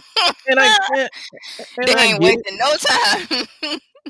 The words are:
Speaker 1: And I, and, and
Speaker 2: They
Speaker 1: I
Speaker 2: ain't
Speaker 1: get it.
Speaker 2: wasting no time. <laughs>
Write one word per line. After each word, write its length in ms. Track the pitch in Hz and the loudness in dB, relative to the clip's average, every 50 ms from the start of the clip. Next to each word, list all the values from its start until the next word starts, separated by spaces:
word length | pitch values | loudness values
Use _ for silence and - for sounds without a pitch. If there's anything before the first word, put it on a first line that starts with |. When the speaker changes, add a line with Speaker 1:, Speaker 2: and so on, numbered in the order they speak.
| - - - - - - - - - | -6 -6 -4 -2 0 0 -2 -2 -2
Speaker 1:
And 120 | 269 262 262 | 0 2 4
I, 80 | 277 427 427 403 381 - 262 | 4 4 4 2 2 0 -2
and, 140 | 269 262 - - - - - - - - - - - | -2 -2 -4 -6 -12 -18 -18 -18 -18 -18 -16 -16 -16
and 280 | 233 - - 247 247 | -16 -12 -8 -4 0
Speaker 2:
They 60 | 254 254 | 2 2
Speaker 1:
I 120 | 233 247 | 4 4
Speaker 2:
ain't 140 | 220 220 202 | 2 2 4
Speaker 1:
get 140 | 170 370 - 233 | 4 4 4 2
it. 80 | - | -2
Speaker 2:
wasting 120 | 202 196 202 | -6 -6 -2
no 160 | 240 285 302 | 0 0 0
time. 1000 | - - 587 - 480 466 403 415 403 349 - 294 247 - - - _ - 302 302 - - | 0 0 0 0 2 2 2 0 -2 -2 -4 -6 -6 -6 -8 -10 _ -10 -8 -8 -10 -12
<laughs> 80 | _ _ 554 - | _ _ _ -20